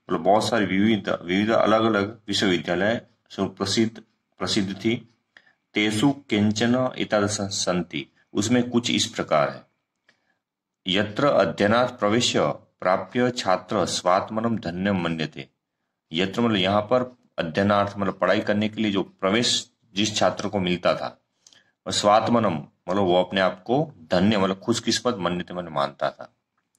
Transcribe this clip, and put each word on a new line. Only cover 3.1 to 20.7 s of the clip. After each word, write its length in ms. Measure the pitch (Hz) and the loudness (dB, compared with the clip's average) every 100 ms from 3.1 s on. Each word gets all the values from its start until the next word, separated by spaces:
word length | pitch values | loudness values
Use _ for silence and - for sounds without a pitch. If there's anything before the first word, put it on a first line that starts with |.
| _ _ | _ _
सुप्रसिद्ध, 720 | - 95 - 98 117 110 - - _ _ _ | -6 -6 -4 -2 0 0 -2 -20 _ _ _
प्रसिद्ध 380 | 92 110 95 95 | -4 -2 -2 -4
थी। 380 | - 117 - _ _ - _ _ _ | -2 -2 -8 _ _ -20 _ _ _
तेषु 380 | - 107 107 143 | -2 0 2 0
किंचन 800 | 139 - 107 104 107 120 127 127 - | 0 -2 0 2 2 0 2 -2 -4
एतादृश 400 | 98 107 101 104 | -2 0 0 -2
सन्ति, 680 | 101 - - 90 82 73 67 _ _ | -6 -4 -2 -2 -2 -8 -12 _ _
उसमें 360 | - 107 123 120 | -4 0 0 2
कुछ 220 | 120 117 | 0 0
इस 140 | 101 - | -2 -2
प्रकार 440 | - - 78 69 | -4 0 0 0
है। 160 | - - _ _ _ _ _ _ _ _ _ _ _ - | -4 -18 _ _ _ _ _ _ _ _ _ _ _ -2
यत्र 380 | 92 104 - 139 | -2 0 0 2
अध्ययनात् 720 | - 98 - 101 113 127 - | 4 2 2 2 4 2 0
प्रवेश्य 420 | 104 113 123 120 78 | 0 2 2 2 0
प्राप्य 800 | 69 _ _ 90 95 95 123 123 | -2 _ _ 0 0 -2 -2 -2
छात्र 540 | 123 98 90 - 107 85 | 0 -2 -2 0 -2 -2
स्वात्मनं 720 | - 90 95 92 110 117 107 | 0 2 2 0 -4 -4 -4
धन्यं 380 | 85 87 98 | -4 -4 -2
मन्यते। 560 | 98 85 82 76 71 65 _ _ _ _ _ _ | 0 -2 -4 -6 -8 -16 _ _ _ _ _ _
यत्र 280 | 80 95 98 | -2 -2 0
मतलब 140 | 117 104 | 0 2
यहाँ 260 | 90 104 | 2 0
पर 360 | 104 127 123 - _ - | 2 0 -2 -10 _ -8
अध्ययनार्थ 540 | 82 76 101 104 101 98 | -4 0 2 2 0 -2
मतलब 220 | 98 92 | -4 0
पढ़ाई 200 | 90 104 | 0 2
करने 300 | 107 104 107 | 0 -2 -2
के 120 | 107 | -2
लिए 100 | 107 | 0
जो 120 | 98 | 0
प्रवेश 680 | 85 _ 95 107 120 - - _ _ 92 | -4 _ 0 0 0 -2 -6 _ _ -4
जिस 200 | 107 - | -2 2
छात्र 320 | 95 - 101 | 0 0 -4
को 120 | 101 | -2
मिलता 340 | 90 | -2